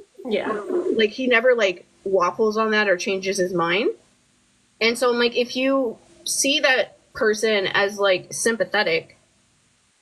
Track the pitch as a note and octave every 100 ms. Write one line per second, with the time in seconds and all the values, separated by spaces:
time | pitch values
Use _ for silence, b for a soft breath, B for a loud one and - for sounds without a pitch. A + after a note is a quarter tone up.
0 | - - B3+ G3+ - G#4+ - F4+ - A3
1 | G#3+ A#3 B3+ A#3 B3 A#3+ G3+ F3+ - _
2 | G3 F#3+ F3 G3 A3 G#3+ A3 G#3+ G#3 F3
3 | - F#3+ F#3+ G3 F3+ F3+ E3+ F3+ D4+ A4+
4 | _ _ _ _ _ _ _ - A3 A#3
5 | B3+ A#3+ A#3+ A#3+ A#3+ B3+ C4 C4+ B3 A3
6 | _ - - - C4+ D4 C#4+ B3+ - -
7 | _ - A3 G#3+ A3+ G#3 F#3 - G3+ G#3
8 | G3+ F#3 - - A#3 A3+ F3+ G3+ F#3+ E3
9 | D#3 - _ _ _ _ _ _ _ _